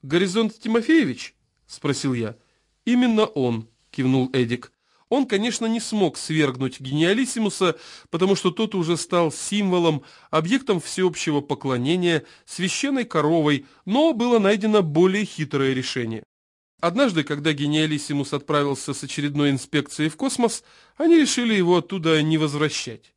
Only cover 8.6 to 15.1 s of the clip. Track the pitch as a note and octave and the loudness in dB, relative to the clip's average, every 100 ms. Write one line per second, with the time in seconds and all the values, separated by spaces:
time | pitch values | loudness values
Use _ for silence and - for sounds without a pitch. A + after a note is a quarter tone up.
8.6 | A3 G3 E3 E3 - F3 E3 - - G#3 | -2 -2 -2 -2 0 0 0 -2 -4 -2
9.6 | G3 F3+ E3+ D3 - - _ D#3 E3 C4 | 2 2 2 0 -6 -20 _ -2 0 -2
10.6 | - F#3 - - F#3 F3 - D3 D3 C#3 | 0 -2 -2 0 0 0 -2 -2 -2 -6
11.6 | C#3 B2 B2+ F3+ F3 D#3+ - - - - | -2 -2 0 0 2 0 -2 -20 -16 -4
12.6 | F3+ - C#4 C4+ A#3 D#3+ D3 E3 D3+ C#3+ | -4 -2 -2 -2 -2 0 2 2 2 0
13.6 | C#3 _ - A#3 D#4+ A#3+ A#3+ A#3 G3 G#3+ | -4 _ -2 2 2 2 2 4 4 2
14.6 | G#3+ G#3+ E3 D3+ F#3 | 2 2 2 4 4